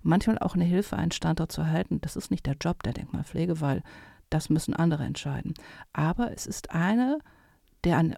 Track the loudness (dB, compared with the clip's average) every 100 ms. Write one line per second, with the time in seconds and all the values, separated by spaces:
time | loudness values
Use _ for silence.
0 | 2 4 4 2 2 2 2 2 2 0
1 | -2 0 0 0 -2 -2 0 0 0 -2
2 | -4 -6 -4 -4 -2 -2 -2 -2 -4 -6
3 | -6 -6 -6 -2 0 0 0 -2 -4 -16
4 | -20 -20 -2 -2 2 0 2 2 2 2
5 | -2 -4 -4 -6 -6 -8 -12 -20 -12 -2
6 | 0 2 -2 -4 -8 -8 -4 0 2 4
7 | 2 0 -4 -20 _ _ _ _ 2 4
8 | 4